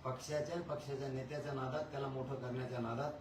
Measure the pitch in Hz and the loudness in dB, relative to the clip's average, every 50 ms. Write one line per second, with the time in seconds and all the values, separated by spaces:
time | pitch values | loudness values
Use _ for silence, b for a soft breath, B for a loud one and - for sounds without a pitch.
0 | - 127 127 127 - - 151 151 147 151 170 175 175 - 147 131 - 135 139 135 | 0 -2 -2 -2 -2 0 2 2 2 2 0 0 0 0 -2 -2 -2 -2 -2 0
1 | 139 135 131 131 131 - 151 147 143 151 139 135 131 131 131 156 156 123 - 139 | 0 0 0 0 -2 0 -2 -2 -2 0 0 0 0 2 2 0 0 0 0 0
2 | 139 135 131 131 131 131 135 127 120 120 120 127 127 120 127 123 117 113 117 120 | 0 0 0 0 0 0 -2 -2 -2 0 0 0 0 0 0 0 0 2 2 2
3 | 143 151 151 - | 2 0 0 -2